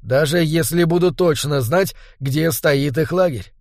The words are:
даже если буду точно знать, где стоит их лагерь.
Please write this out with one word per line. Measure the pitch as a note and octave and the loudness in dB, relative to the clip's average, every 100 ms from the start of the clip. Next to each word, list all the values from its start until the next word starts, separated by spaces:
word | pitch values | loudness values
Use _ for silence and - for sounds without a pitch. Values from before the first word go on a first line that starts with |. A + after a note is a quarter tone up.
даже | - B2+ D3+ F3 | 0 0 2 0
если | D#3+ D#3+ D#3 E3+ E3+ | 0 0 0 0 2
буду | E3+ F3+ | 2 0
точно | - F3+ D3+ C#3 C#3+ | 2 0 0 -2 -2
знать, | A2+ E3+ G3 - - _ | 0 0 0 -4 -20 _
где | C3+ C3+ D#3+ | -4 0 0
стоит | D3 D#3+ C#3+ C#3+ C3+ | 0 0 2 0 -2
их | D#3 | -2
лагерь. | F3 F3+ B2 - _ | 0 0 -2 -12 _